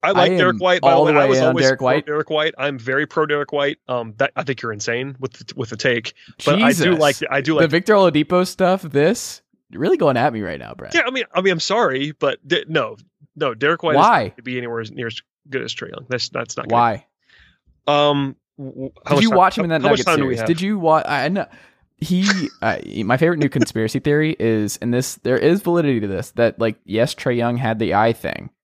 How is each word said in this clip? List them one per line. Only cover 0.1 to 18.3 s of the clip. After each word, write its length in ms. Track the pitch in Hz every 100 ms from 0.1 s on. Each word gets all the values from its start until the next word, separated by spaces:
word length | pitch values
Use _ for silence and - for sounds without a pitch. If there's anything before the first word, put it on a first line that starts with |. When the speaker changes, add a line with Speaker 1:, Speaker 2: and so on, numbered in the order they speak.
Speaker 1:
like 200 | 190 185
Speaker 2:
I 60 | 180
Speaker 1:
Derek 180 | 180 -
Speaker 2:
am 40 |
Speaker 1:
White, 220 | 180 180
by 100 | 139
the 40 | 139
Speaker 2:
all 100 | 151
Speaker 1:
way. 60 |
Speaker 2:
the 60 | 151
Speaker 1:
I 40 |
Speaker 2:
way 60 | 139
Speaker 1:
was 80 | 131
Speaker 2:
in 40 |
on 60 | 131
Speaker 1:
always 160 | 160 135
Speaker 2:
Derek 140 | 127
Speaker 1:
pro 60 | 127
Speaker 2:
White. 200 | 139 151
Speaker 1:
Derek 240 | 151 156
White. 240 | 156 156 -
I'm 220 | 139 135
very 260 | 113 135 151
pro 200 | - 156
Derek 260 | 147 143
White. 280 | 147 143 - -
Um, 260 | 123 113 107
that, 140 | 135 -
I 80 |
think 180 | 127 131
you're 100 | 120
insane 440 | 104 101 117 135 131
with 140 | 127
the, 200 | - - -
with 140 | 117
the 60 | 110
take, 360 | 135 117 113 - - - -
but 100 | 160
I 100 | 220
do 120 | 180 170
Speaker 2:
Jesus. 140 | 170
Speaker 1:
like, 160 | 151 135 147
I 120 | 139
do 140 | 139 156
Speaker 2:
The 60 |
Speaker 1:
like 80 | 156
Speaker 2:
Victor 240 | 160 190 214
Oladipo 520 | 185 151 151 180 180
stuff. 340 | - 185 190
This 580 | 170 139 147 - - - _ _ _
really 260 | - 156 349
going 180 | 170 127
at 160 | 135
me 100 | 113
right 180 | 98 76
now, 140 | 57
Brad. 200 | 62 55
Speaker 1:
Yeah, 80 | 339 247
I 60 |
mean, 140 | 262 220
I 80 | 170
mean, 100 | 190
I'm 80 | 175
sorry, 520 | - 208 214 131 143
but 280 | 151 147 - 139
d-, 180 | 165 -
no, 260 | 156 113 110 _ _ 147 -
no, 180 | 151 113
Derek 280 | 143 165
White 120 | 170 143
Speaker 2:
Why? 240 | 196 208
Speaker 1:
is 60 | 107
not 80 | -
gonna 60 |
be 140 | 123 127
anywhere 220 | 120 117
as, 120 | 110
near 160 | 117 117
as 140 | 113 _ _ _
good 140 | 135
as 100 | 120 -
Trae 140 | -
Young. 160 | - 123
That's, 220 | 127 -
that's 260 | - 117 -
not 140 | 113
gonna 100 | 117
Speaker 2:
Why? 260 | 120 101 _ _ _ _ _ _ _ _ -
Speaker 1:
Um, 480 | 147 147 143 139